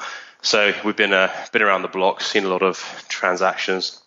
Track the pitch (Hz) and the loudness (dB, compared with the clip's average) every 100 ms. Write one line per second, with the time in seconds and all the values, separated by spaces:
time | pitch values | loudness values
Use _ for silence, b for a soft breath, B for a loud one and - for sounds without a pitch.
0 | B B B B - 107 104 95 107 101 | B B B B 0 4 2 2 -2 0
1 | 101 95 95 - - 117 104 95 90 95 | 2 4 2 0 -4 0 2 2 -2 0
2 | 95 - - 107 95 90 95 87 - - | 0 0 -2 0 0 2 0 0 -10 -16
3 | - - 95 90 95 - - 95 - - | -12 -2 -2 0 0 0 -2 -2 -4 -8